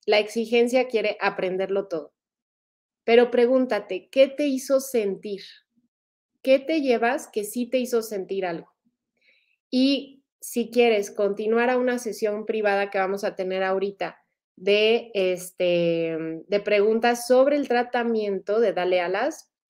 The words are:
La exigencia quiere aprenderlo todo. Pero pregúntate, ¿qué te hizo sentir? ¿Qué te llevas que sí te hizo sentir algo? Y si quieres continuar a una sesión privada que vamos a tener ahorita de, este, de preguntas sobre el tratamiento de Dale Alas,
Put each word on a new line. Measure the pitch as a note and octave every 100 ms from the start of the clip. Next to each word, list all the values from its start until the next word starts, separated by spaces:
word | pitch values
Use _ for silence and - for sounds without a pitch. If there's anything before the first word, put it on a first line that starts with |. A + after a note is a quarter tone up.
| -
La | G#3+
exigencia | G#3 A#3 A3 A#3 A#3+ B3+ B3+
quiere | G#3+ G#3 G3+
aprenderlo | G3 G3 F#3 F#3 F#3+ G3 G3
todo. | E3 D3 _ _ _ _ _ _ _ _ _
Pero | - A#3 A#3+
pregúntate, | B3 A#3+ C4 B3+ G#3 - F#3 -
¿qué | C4+ C#4
te | C#4 D4
hizo | C4 - C4+
sentir? | C4 A#3+ G3+ F3+ G#3+ F#3+ - - _ _ _ _ _ _ _ _
¿Qué | C4 C4
te | C4+ D#4+
llevas | C4+ A3+ A#3 C4+ -
que | A3
sí | G#3 B3 A#3+
te | C4
hizo | A#3 A#3
sentir | A3 G3+ F3+ G3 F#3
algo? | E3+ - _ _ _ _ _ _ _ _ _ _
Y | B3+ C4+ C4+ - - _ _
si | - A#3+ A3+
quieres | B3 A#3+ G#3+ G3+
continuar | - G3+ G3+ G#3+ A3+ A#3+
a | B3+
una | B3 B3
sesión | A#3 F#3+ G#3+ G#3 G#3+
privada | A3 G#3 G3 G3+
que | G3+
vamos | F#3+ G3
a | G3+ F3+
tener | F#3 F#3+
ahorita | F#3+ F#3+ G3 G3 E3+ - _ _ _ _
de, | F#3+ G#3 G#3+ A#3 A#3
este, | G3+ F#3 F3+ F3 - F3+ F3 E3+ E3 E3 D#3+ D#3+ D#3+ -
de | G3+
preguntas | G3+ G#3 G3+ A3+ A#3+ A#3+ -
sobre | B3+ C4+ D4
el | C#4
tratamiento | A#3+ B3 B3 A#3 A3+ G#3 F#3+ F#3+ G#3+
de | A3+
Dale | F3 F3+ F3+
Alas, | F3 G3 C4+ D#4+ - _ _